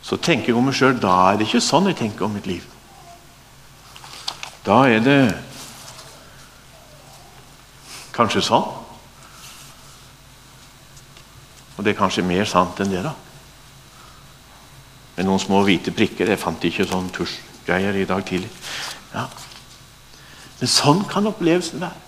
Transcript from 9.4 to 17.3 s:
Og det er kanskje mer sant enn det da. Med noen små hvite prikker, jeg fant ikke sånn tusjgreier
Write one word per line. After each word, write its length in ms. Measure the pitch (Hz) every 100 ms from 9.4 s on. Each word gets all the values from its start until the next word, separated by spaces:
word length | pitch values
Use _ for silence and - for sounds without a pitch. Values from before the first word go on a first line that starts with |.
| - - - - - - - - - - - - - - - - - - - - - - - -
Og 100 | 104
det 60 |
er 80 | 101
kanskje 260 | 95 104 90
mer 220 | 90 104
sant 320 | 90 90 85
enn 80 | 98
det 140 | 92 127
da. 60 | 147 - - - - - - - - - - - - - - - - - - -
Med 140 | - 95
noen 140 | 95
små 180 | 98 98
hvite 320 | 101 87 -
prikker, 380 | 87 104 - 92
jeg 100 | 95
fant 240 | 87 80 87
ikke 220 | - 90
sånn 160 | 92 92
tusjgreier 800 | - 85